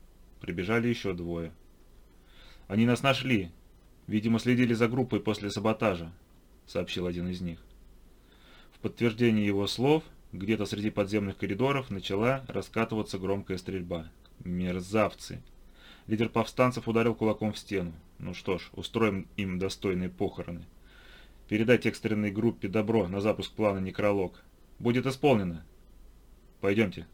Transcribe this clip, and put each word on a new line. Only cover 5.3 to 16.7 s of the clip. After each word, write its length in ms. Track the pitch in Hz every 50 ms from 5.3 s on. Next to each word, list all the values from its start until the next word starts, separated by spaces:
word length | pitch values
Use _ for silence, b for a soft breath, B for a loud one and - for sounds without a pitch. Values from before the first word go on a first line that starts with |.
| 104 - 104 101
саботажа», 640 | 95 101 98 110 110 - 117 110 92 85 82 82 87 - - _ - - - - - - _
сообщил 400 | - - 90 87 - - 95 90
один 240 | 87 87 87 87 90
из 100 | 90 90
них. 180 | 92 87 82 - - - - - - - - - - - - b b b b b b b b b b b -
В 60 | -
подтверждение 680 | - 104 - - 113 120 107 113 120 117 110 107 104
его 220 | 101 101 98 101
слов 360 | 98 - - 120 139 156 160 156 - - - - - -
где-то 320 | 90 95 101 110 104 104
среди 240 | 95 - 104 104 107
подземных 480 | - - 101 95 104 107 101 98 95
коридоров 520 | - 104 92 98 98 127 139 139 135 127 -
начала 540 | 101 95 - - 98 101 113 123 135 131 127
раскатываться 720 | - 113 104 95 - - 110 113 110 113 110 104 - - 92
громкая 380 | 92 95 98 98 90 - 92
стрельба. 520 | 90 - - 92 95 87 85 90 82 80 80 - - - - - - -
«Мерзавцы!» 1000 | 87 90 90 90 90 90 92 90 92 104 110 104 90 - - - - 87 85 - - - - - B B B B B B B B
Лидер 220 | - 110 104 117 110
повстанцев 580 | - 117 110 - - - 127 123